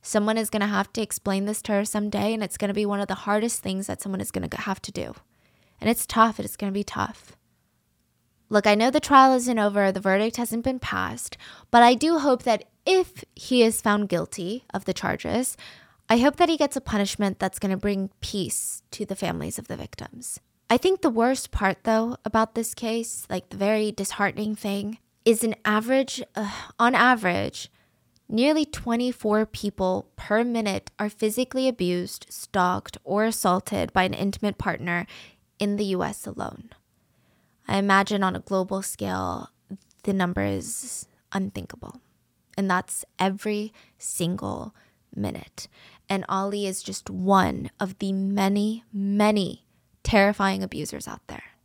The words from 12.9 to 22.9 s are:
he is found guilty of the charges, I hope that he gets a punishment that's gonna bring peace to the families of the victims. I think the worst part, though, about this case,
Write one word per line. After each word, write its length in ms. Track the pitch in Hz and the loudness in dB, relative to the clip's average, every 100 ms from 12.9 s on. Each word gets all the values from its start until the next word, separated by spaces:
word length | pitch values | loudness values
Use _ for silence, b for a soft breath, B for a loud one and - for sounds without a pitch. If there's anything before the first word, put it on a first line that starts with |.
| 370 359 - - | 2 2 -6 -20
he 280 | - - 247 | -18 -2 2
is 200 | 226 220 | 2 2
found 260 | 220 208 202 | 0 0 0
guilty 560 | 170 - - 175 240 _ | -2 -4 -8 -8 -8 _
of 120 | - | -6
the 100 | 196 | -4
charges, 640 | 180 - - - 220 254 - B B B B _ | -4 -2 -4 -2 -2 -2 -8 B B B B _
I 100 | 233 | 4
hope 180 | 262 285 | 4 4
that 120 | 349 | 2
he 80 | 320 | 4
gets 200 | 285 285 | 0 -2
a 40 | |
punishment 600 | - 214 202 - 202 190 | -2 0 0 0 -2 0
that's 180 | 190 - | -4 -2
gonna 180 | 196 185 | -2 -2
bring 340 | 208 196 190 _ | -2 -2 -4 _
peace 640 | - 202 185 - - - _ | -8 -4 -4 -4 -6 -10 _
to 120 | - | -10
the 120 | 202 190 | -8 -4
families 420 | 180 170 151 - | -4 -4 -6 -8
of 80 | 214 | -10
the 100 | 196 | -12
victims. 640 | - - - 233 247 - _ _ _ | -12 -14 -16 -14 -14 -14 _ _ _
I 60 | 240 | 2
think 260 | 370 381 | 2 2
the 80 | 311 | 0
worst 400 | 226 233 262 - | 2 2 0 -4
part, 320 | - 196 - | 0 0 0
though, 340 | - 220 226 254 | 0 2 0 -4
about 300 | - 220 220 | -2 0 0
this 180 | - 226 | -2 -6
case, 540 | - 233 | -6 -4